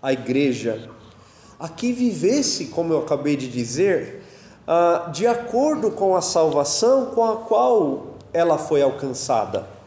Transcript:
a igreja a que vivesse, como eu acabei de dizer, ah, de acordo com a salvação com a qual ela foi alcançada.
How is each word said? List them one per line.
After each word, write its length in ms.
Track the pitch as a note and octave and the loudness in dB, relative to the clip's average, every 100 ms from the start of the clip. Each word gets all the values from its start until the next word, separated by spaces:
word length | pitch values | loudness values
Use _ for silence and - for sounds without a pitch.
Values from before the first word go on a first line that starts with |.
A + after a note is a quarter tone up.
a 100 | C3+ | -2
igreja 760 | C3+ A2+ C3 C#3+ A2+ A2+ A2 - - - - - - - - | -2 0 0 2 0 -4 -6 -8 -20 -20 -20 -20 -20 -20 -16
a 100 | E3 | -16
que 240 | - A#3+ | -6 -4
vivesse, 720 | B3 B3 F3 E3+ C#4 C#4 - C#3 | 0 0 2 0 2 0 -4 -6
como 280 | - E3 | -4 0
eu 60 | D#3 | 0
acabei 360 | - C#3+ C#3+ C#3+ | 0 -2 0 -2
de 120 | C3 | -2
dizer, 760 | A#2+ A#2 B2+ G3 E3+ - - - - - - - | -6 -4 0 2 0 -2 -14 -20 -20 -20 -18 0
ah, 460 | E3 E3+ E3+ - | 4 4 2 -2
de 140 | D3 A3+ | -2 0
acordo 640 | A#3+ A#3+ A#3 D4 D4+ A3 | 0 -2 0 2 2 -2
com 240 | G#3+ G3 F#3 | 0 2 2
a 60 | |
salvação 920 | E3+ F3 D#3+ D3 C#3+ - A3+ C4+ B3 | 2 2 2 2 0 0 2 2 0
com 100 | - | 0
a 140 | A3+ A3 | 0 -2
qual 760 | - A3 B3 A#3 D#3 C3+ - - - | 0 2 4 4 2 -2 -10 -18 -6
ela 240 | E3 E3+ D#3 | 0 2 2
foi 240 | - D3 | 2 2
alcançada. 880 | C#3 C3 C#3 B2+ - A#2+ G2+ G2 - - | 2 0 -6 -6 -2 0 0 -4 -8 -18